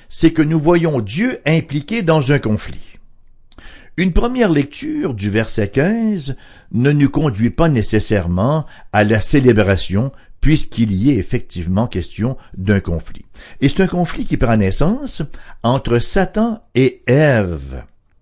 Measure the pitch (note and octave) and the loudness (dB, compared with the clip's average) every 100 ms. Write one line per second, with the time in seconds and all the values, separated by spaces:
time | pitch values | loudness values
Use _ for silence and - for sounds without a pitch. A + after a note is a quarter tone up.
0 | - - E3 D#3 D3+ D#3+ D3+ E3+ D#3+ C3+ | -14 0 2 2 0 2 2 2 2 -2
1 | G2+ C#3+ B3 - C#3+ D#3+ - D3 - A#3 | -4 -2 -2 -2 0 0 0 -6 -4 -4
2 | E3 D#3+ B2+ C#3+ G#2+ G#2 - - - - | 2 2 2 0 2 -2 -4 -12 -14 -18
3 | - - - - - - - - - - | -20 -20 -20 -20 -20 -20 -20 -20 -12 -2
4 | F#3 E3 A#3+ B3+ G#3 D3 C#3 - - G2+ | 2 4 2 2 2 2 0 -6 -8 -4
5 | D#3 G#2+ G2+ G#2+ A2 A2 G2 C3 F3 A3+ | -4 -4 -2 0 0 -2 -2 0 0 0
6 | A3 F#3+ C3+ C3 - - - A2 C#3 D3 | -2 -4 -6 -12 -14 -20 -6 0 2 4
7 | C#3 D3 D3+ G2+ A#2 - E3 B2+ - G#2+ | 2 2 -2 0 -2 2 2 2 2 0
8 | - G#2 E2+ F2+ A#2+ D#3 - - - G#2+ | 0 -2 0 0 0 0 -4 -14 -2 2
9 | G#2 A2 - C#3+ B2+ A2 G2 F#2+ - G2 | 2 2 2 4 4 4 4 2 0 -2
10 | C3+ - - - B2+ D#3 - A#2 A2 F#2 | -2 -8 -20 0 2 2 0 -2 0 2
11 | C3 A#2 - - - F#2 E2+ F#2+ A#2+ F#2 | 2 0 -2 -4 -4 -8 -2 -2 -2 -4
12 | E2 - A#2 C3 - F#2+ G2 G2 - D#2+ | -8 -6 -6 -6 -14 -8 0 0 0 -6
13 | - - - - - - C3+ - F#3 F3+ | -6 -14 -16 -20 -18 -2 0 2 0 0
14 | E3+ - G#3+ D3 A#2 A2 F#2+ G2 D#3 B3+ | -2 -4 -4 0 2 2 2 2 0 0
15 | C#4 - D3 - - - A#2 C3 - A#2 | -6 -8 -10 -10 -16 -4 0 0 0 0
16 | G#2+ G3+ F#3 G#3 A#3 G#3+ _ - - - | 0 0 0 0 -2 -4 _ 0 0 0
17 | - C3+ D#3 A#2 F#2 D#2 C2+ C2 - _ | 0 4 4 2 0 -6 -10 -14 -16 _
18 | _ _ | _ _